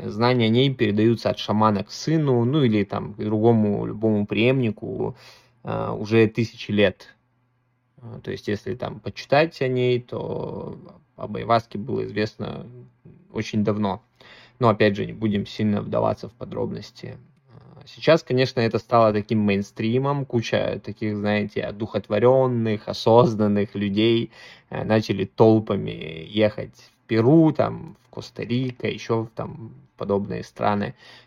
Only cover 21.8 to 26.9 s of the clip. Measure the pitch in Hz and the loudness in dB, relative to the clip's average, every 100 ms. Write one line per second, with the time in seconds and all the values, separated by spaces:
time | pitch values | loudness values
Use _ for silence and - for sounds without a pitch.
21.8 | 107 104 - 104 123 131 131 120 113 107 | -6 -6 -2 2 4 4 2 0 -2 -2
22.8 | - 101 - 113 120 107 107 101 101 104 | -6 -2 6 6 6 2 2 2 -2 -4
23.8 | 101 101 117 117 113 - - - _ - | -2 2 2 2 -2 -10 -20 -20 _ -8
24.8 | - 110 110 98 104 - 113 110 110 101 | 0 0 0 -4 -4 4 6 6 2 -4
25.8 | 107 110 82 80 80 104 107 - - - | -4 -10 -12 -12 -6 0 0 0 -12 -16
26.8 | - | -20